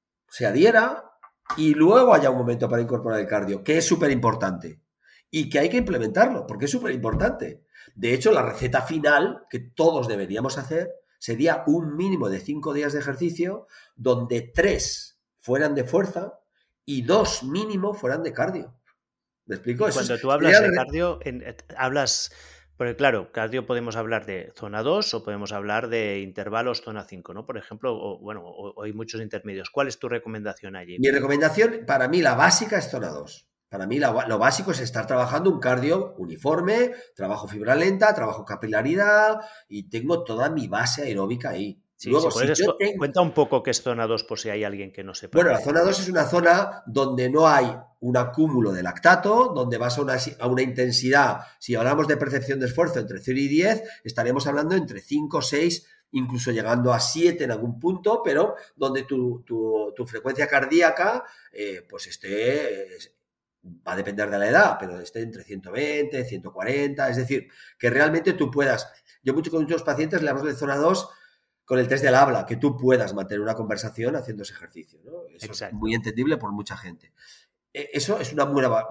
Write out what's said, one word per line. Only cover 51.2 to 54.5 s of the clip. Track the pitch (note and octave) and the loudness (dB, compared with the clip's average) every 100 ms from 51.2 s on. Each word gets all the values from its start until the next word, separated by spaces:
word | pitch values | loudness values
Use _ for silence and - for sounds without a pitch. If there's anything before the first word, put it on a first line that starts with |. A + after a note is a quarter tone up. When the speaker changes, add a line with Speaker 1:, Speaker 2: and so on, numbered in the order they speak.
| B2+ - - - | 4 0 -8 -12
Speaker 1:
si | - | -4
hablamos | A#2 A#2+ D3 D3+ | 0 2 2 2
de | D3 | 0
percepción | C3+ C3 C3 C3+ | 0 -2 -2 -2
de | B2+ | -2
esfuerzo | D#3+ E3 B2+ | 0 0 -2
entre | G2 F#2+ | -6 -8
cero | - C3 | -4 -2
y | C#3 | 2
diez, | D3+ G3 A3 - - | 2 2 0 -4 -14
estaremos | A2+ A#2 A#2 C#3 | -10 -4 -2 0
hablando | C#3+ | 0